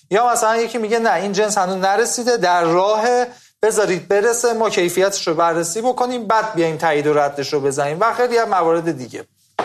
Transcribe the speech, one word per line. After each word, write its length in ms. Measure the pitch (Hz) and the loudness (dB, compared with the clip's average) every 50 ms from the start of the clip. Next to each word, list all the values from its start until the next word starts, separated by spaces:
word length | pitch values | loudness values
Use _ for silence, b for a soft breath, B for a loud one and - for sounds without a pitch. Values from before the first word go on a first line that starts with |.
| b - | b -2
یا 220 | 175 214 240 240 | 0 2 2 2
مثلاً 260 | 226 226 220 220 226 | 2 2 0 0 0
یکی 200 | 226 233 226 247 | 0 -2 -4 -4
میگه: 220 | 240 220 208 233 233 | -4 -2 -2 0 0
«نه، 140 | 226 226 185 | 2 2 0
این 200 | 165 190 202 190 | 0 -2 -2 0
جنس 240 | 190 214 208 202 | 0 0 0 0
هنوز 200 | 202 185 180 190 | 0 0 -2 -2
نرسیده، 600 | 185 185 190 202 208 233 233 - 247 233 247 240 | 0 0 0 2 2 0 0 -2 -2 0 0 0
در 260 | 226 175 175 175 175 170 | 2 2 2 2 2 2
راهه، 640 | 165 165 180 190 208 214 214 220 247 247 247 247 247 B B B B B _ | 2 2 2 2 2 2 2 2 2 2 0 0 -2 B B B B B _
بذارید 460 | - 220 202 208 202 175 185 170 - | 0 0 2 2 2 0 0 -2 -2
برسه، 460 | - 196 208 202 240 233 233 - 240 226 | 0 0 2 2 2 0 0 0 0 0
ما 160 | 220 226 202 | 0 0 0
کیفیتش 580 | - 190 175 175 175 190 190 196 196 - - | 0 0 0 0 2 2 0 0 0 -2 -4
رو 60 | 180 160 | -2 0
بررسی 480 | 160 170 170 165 170 165 165 - 220 | 2 2 2 0 0 -2 -4 -4 -2
بکنیم، 460 | 220 254 247 - 247 247 254 240 220 | -2 -2 0 0 -2 -2 -4 -4 -2
بعد 260 | 202 220 220 208 202 170 | 0 0 0 0 -2 -2
بیایم 240 | 165 165 160 160 | -2 -2 -2 -2
تایید 300 | - 170 165 147 147 143 | -2 0 0 0 0 2
و 60 | 151 147 | 2 2
ردش 400 | 147 143 143 143 143 135 139 151 | 2 2 0 -2 -6 -6 -4 -2
رو 60 | 143 | -2
بزنیم» 380 | 135 139 131 143 143 143 156 175 | -2 -2 -2 -2 -2 -2 -2 0
و 140 | 214 226 214 | 0 0 0
خیلی 240 | 233 247 240 233 | 0 0 0 0
از 100 | 233 226 | 0 0
موارد 500 | 214 196 180 165 165 165 170 160 170 160 | 0 0 0 2 2 0 0 0 -4 -6
دیگه. 260 | 131 123 107 107 104 113 _ _ _ _ _ _ - | -6 -8 -12 -12 -14 -14 _ _ _ _ _ _ -8